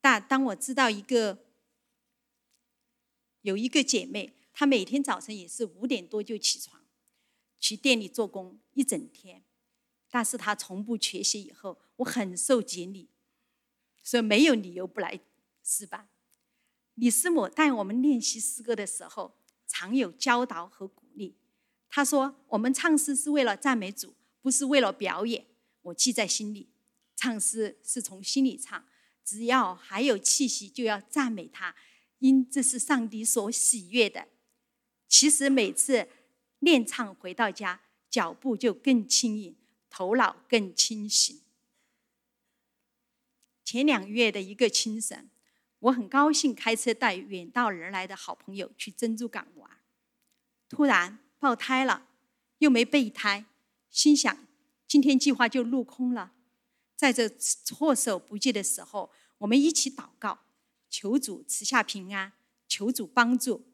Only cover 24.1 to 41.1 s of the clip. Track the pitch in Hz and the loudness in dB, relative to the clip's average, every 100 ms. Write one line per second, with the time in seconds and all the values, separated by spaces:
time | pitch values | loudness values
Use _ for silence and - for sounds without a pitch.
24.1 | _ _ _ 262 254 277 285 226 - 190 | _ _ _ -2 0 4 4 4 2 -4
25.1 | 170 220 - - _ _ _ 180 170 - | -4 -4 -4 -8 _ _ _ -16 -2 0
26.1 | 233 202 - 208 208 - _ _ _ _ | 0 -2 -2 -6 -10 -16 _ _ _ _
27.1 | - 254 220 - 226 208 - - - 202 | -8 -6 -2 -4 -2 -6 -6 -8 -6 -6
28.1 | 190 196 269 262 - - 180 _ _ _ | -10 -4 0 0 -2 -12 -14 _ _ _
29.1 | _ - 208 233 254 202 180 - 196 269 | _ -12 -6 0 2 0 -4 -10 -2 0
30.1 | 208 - - 269 - 202 - 226 208 - | 0 2 2 0 -2 -8 -6 -4 -4 -4
31.1 | 302 262 208 165 - 180 - _ _ _ | -2 -2 -4 -10 -12 -12 -12 _ _ _
32.1 | _ 262 269 247 277 254 254 - 277 226 | _ 6 6 4 0 0 -2 0 0 0
33.1 | 214 226 240 202 240 - 240 175 233 214 | -4 -2 0 0 0 2 0 0 2 2
34.1 | - - _ _ _ _ _ _ _ _ | 0 -14 _ _ _ _ _ _ _ _
35.1 | - 294 294 277 269 196 - - 247 - | 6 6 4 4 2 2 0 0 0 0
36.1 | _ _ _ _ _ 302 294 226 - 214 | _ _ _ _ _ 4 4 4 -6 -8
37.1 | 185 185 185 220 180 196 180 _ _ _ | -10 -14 -2 -2 -2 -8 -8 _ _ _
38.1 | 240 170 - 269 220 247 190 - 247 202 | -2 -2 -4 -2 0 0 0 4 4 4
39.1 | - 233 214 185 - _ _ _ - 185 | 0 0 -4 -10 -20 _ _ _ -6 -2
40.1 | 240 214 - _ 226 190 - - 220 208 | 2 2 0 _ 0 0 0 -2 -2 -2